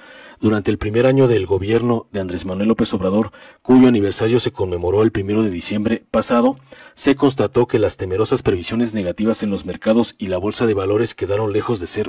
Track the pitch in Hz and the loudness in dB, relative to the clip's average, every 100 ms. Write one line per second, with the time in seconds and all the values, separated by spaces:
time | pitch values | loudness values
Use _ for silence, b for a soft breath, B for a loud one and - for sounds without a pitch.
0 | B B B B 107 107 104 104 107 113 | B B B B 0 0 0 -4 -2 2
1 | 131 135 127 107 92 95 98 113 120 113 | 4 4 4 2 0 -2 0 0 0 -2
2 | - 101 90 87 95 92 107 113 117 104 | -4 -8 -6 -6 -6 -2 0 0 -2 -2
3 | 92 104 110 B B B - 127 127 117 | 0 0 -2 B B B 4 6 6 4
4 | 98 - 110 120 113 - 95 87 87 98 | 0 0 0 0 0 -4 -4 -2 0 2
5 | 110 104 98 107 107 87 - 107 107 117 | 2 0 -2 0 0 -4 -4 -4 -2 -2
6 | - 110 - 120 123 139 B B B - | -2 -2 0 2 2 0 B B B -4
7 | 143 135 139 131 107 120 120 120 98 - | 0 2 2 2 0 0 0 0 0 -2
8 | 95 92 107 127 147 92 - 113 117 110 | -6 -2 0 0 0 -2 -2 -2 -2 -2
9 | 90 85 110 110 107 95 85 - 110 113 | -4 -2 -2 -2 -4 -6 -8 -6 0 2
10 | 113 - 98 90 104 - 117 101 95 107 | 0 -4 -6 -4 -4 -2 0 0 0 0
11 | 117 - 92 101 110 104 - 110 85 107 | -2 -4 -4 -2 -2 -2 -2 -4 -4 -6